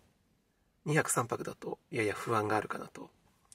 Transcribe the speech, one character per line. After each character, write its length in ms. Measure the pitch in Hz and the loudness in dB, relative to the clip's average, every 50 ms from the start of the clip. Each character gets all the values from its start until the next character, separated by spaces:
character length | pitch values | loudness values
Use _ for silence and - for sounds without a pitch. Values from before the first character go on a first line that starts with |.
| _ _ _ _ _ _ _ _ _ _ _ _ _ _ _ _ _ | _ _ _ _ _ _ _ _ _ _ _ _ _ _ _ _ _
二 100 | 147 147 | 0 2
泊 160 | 156 - - | 2 2 2
三 140 | - - 120 | 2 0 0
泊 180 | 117 - - - | 0 -2 -4 -4
だ 120 | - - | -6 -8
と 240 | - - - - - _ _ | -8 -8 -8 -8 -8 _ _
や 140 | - 117 107 | -2 0 2
や 100 | 101 95 | 2 0
不 220 | - - - 117 107 | -2 -2 2 2 2
安 100 | 104 104 | 4 4
が 100 | 107 107 | 2 2
あ 40 | |
る 60 | 98 - | 2 0
か 100 | - - | -4 -8
な 100 | - - | -8 -10
と。 220 | - - - - - _ _ _ _ _ _ _ - | -12 -14 -16 -16 -18 _ _ _ _ _ _ _ -20